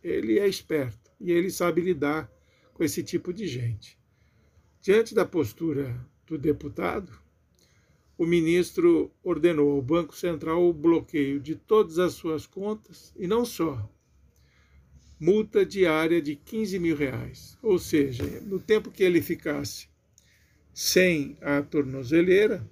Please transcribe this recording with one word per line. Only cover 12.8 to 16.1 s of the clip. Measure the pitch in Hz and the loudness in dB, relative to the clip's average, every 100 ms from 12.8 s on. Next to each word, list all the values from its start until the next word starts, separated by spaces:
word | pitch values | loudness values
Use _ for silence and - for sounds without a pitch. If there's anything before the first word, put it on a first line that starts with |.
| _ - - - | _ -20 -20 -10
e | 180 | -2
não | 226 240 | 0 -2
só, | - 165 131 104 _ _ _ _ _ _ _ _ _ _ - _ - | -2 -4 -4 -10 _ _ _ _ _ _ _ _ _ _ -20 _ -6
multa | 160 208 214 208 | 2 2 2 0
diária | 185 190 180 156 160 | 0 2 2 2 2